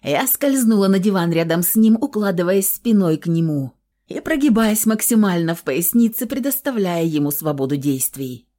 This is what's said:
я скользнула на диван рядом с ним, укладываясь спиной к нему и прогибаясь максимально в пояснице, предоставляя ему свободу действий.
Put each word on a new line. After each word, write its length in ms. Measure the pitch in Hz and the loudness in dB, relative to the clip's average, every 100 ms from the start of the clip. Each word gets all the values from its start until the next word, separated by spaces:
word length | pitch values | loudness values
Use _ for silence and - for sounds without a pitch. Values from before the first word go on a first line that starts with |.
я 220 | 147 147 262 | -2 -2 -2
скользнула 600 | - 285 269 226 214 196 | 0 0 2 2 2 4
на 100 | 196 | 2
диван 340 | 196 190 170 | 2 0 0
рядом 300 | 165 165 165 | 0 0 0
с 140 | 175 220 | 0 2
ним, 200 | 220 220 | 4 4
укладываясь 760 | 285 214 202 180 175 196 190 | 0 -2 -2 0 0 0 0
спиной 440 | - 240 208 180 156 | -4 0 2 2 0
к 100 | 170 | 0
нему 460 | 165 165 151 135 _ _ _ _ | 0 0 -2 -6 _ _ _ _
и 120 | - | -10
прогибаясь 680 | - 285 285 220 220 214 220 | -4 0 2 4 2 2 0
максимально 720 | 220 - 226 208 175 165 165 | -2 0 2 2 2 -2 -4
в 80 | |
пояснице, 640 | - 135 175 233 233 226 233 | -4 -2 0 2 2 0 -6
предоставляя 800 | 277 269 - - 240 190 170 | -4 -4 -4 -4 -2 -2 0
ему 280 | 165 151 143 | 0 0 -2
свободу 460 | 147 156 143 135 143 | -2 -4 -4 -2 -2
действий. 720 | 139 135 - 135 135 123 _ | -2 -2 -4 -8 -12 -12 _